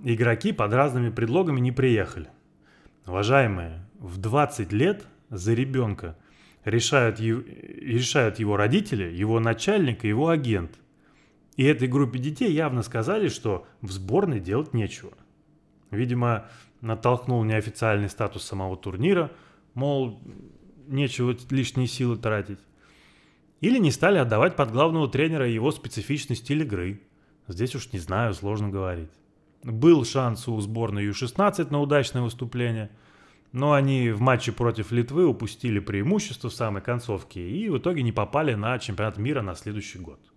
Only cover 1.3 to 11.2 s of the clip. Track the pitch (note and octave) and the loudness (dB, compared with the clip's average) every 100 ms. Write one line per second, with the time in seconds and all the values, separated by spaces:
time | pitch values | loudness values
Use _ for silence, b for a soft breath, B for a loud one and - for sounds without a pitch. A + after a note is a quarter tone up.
1.3 | E3 F3 C3 B2+ C3 C3 G#2+ F2 E2 D#2 | 2 2 2 0 2 4 4 0 -6 -14
2.3 | - _ _ b b b _ F#2 F#2 G#2+ | -18 _ _ b b b _ -6 -2 2
3.3 | C#3 A#2 F#2 E2 E2 G2 - F2+ F#2+ G#2 | 4 4 0 -6 -12 -16 -16 -12 -8 -2
4.3 | C#3 C#3+ - F2+ G#2 F3 G3+ - _ _ | 0 0 -2 -2 2 2 0 -8 _ _
5.3 | F#2+ G2+ A#2 C3+ C3 A2 F#2 E2+ - b | -4 0 0 0 0 -2 -4 -8 -14 b
6.3 | b b b G#2+ A#2 - C#3 A2+ G#2+ A2 | b b b 0 0 4 4 4 2 -2
7.3 | A2+ - - - - - A#2 B2 D3 A2 | -2 -6 -16 -16 -12 -2 0 2 2 2
8.3 | G#2 G#2 G2+ G#2+ G3 G#3 G#2 F2 E2+ G#2+ | 2 0 2 4 2 2 -2 -4 -2 2
9.3 | A2+ A2+ A2+ G3 G#3 C#3 G2+ G#2 A2 E3 | 2 2 0 2 2 2 0 0 2 2
10.3 | D#3+ B2 G2 E2 - _ b b b | 2 2 0 -2 -12 _ b b b